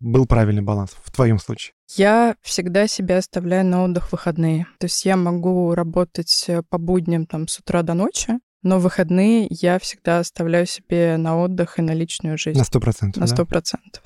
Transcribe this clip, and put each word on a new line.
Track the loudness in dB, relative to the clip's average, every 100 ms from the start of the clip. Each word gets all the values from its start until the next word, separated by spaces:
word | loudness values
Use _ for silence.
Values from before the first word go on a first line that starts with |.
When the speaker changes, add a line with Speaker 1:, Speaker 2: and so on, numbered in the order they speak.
Speaker 1:
был | -2 2 4
правильный | 4 2 0
баланс | -2 -2 -4 -10
в | -8
твоем | 0 2 2
случае? | -2 -10 -12 _ -8 0
Speaker 2:
Я | 4 4 2 0
всегда | -6 -6 -2 0 0
себя | 0 0 0
оставляю | -2 -4 -2 2 2
на | 2
отдых | 0 0 -4
в |
выходные. | -4 -4 0 0 0 -4 -6
То | -6
есть | -2
я | 0 2
могу | 2 0 0 0 0
работать, | 0 -2 -2 -2 -4 -4 -4 -2
э, | -4 -4
по | -4
будням | 0 0 0 -2 -2
там | -6 -8
с | -8
утра | -2 -2
до | 0
ночи, | 0 -2 -2 -4 -4 -6 _
но | 0 2
в |
выходные | 2 2 2 4 4 4 2
я | 0 0 0
всегда | -2 -8 0 0
оставляю | 0 -4 0 2 0
себе | -4 -4 0 2 2
на | 0 0
отдых | 0 -2 -4 -2
и |
на | -2
личную | -2 -4 -6 -6 -6
жизнь. | -2 0
Speaker 1:
На |
сто | 2 0
процентов, | 0 -2 -2 -2
Speaker 2:
На | -2
Speaker 1:
да? |
Speaker 2:
сто | 0
процентов, | -2 -2 -4 -8 _ -20